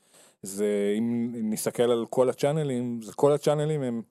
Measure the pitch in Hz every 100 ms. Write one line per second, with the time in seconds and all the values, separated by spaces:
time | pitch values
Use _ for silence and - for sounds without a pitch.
0 | _ _ _ _ 98 98 104 104 101 104
1 | 117 120 120 120 110 107 113 - 120 120
2 | 113 - 127 - 143 156 147 123 123 120
3 | 107 - 143 147 - 151 151 151 131 117
4 | 113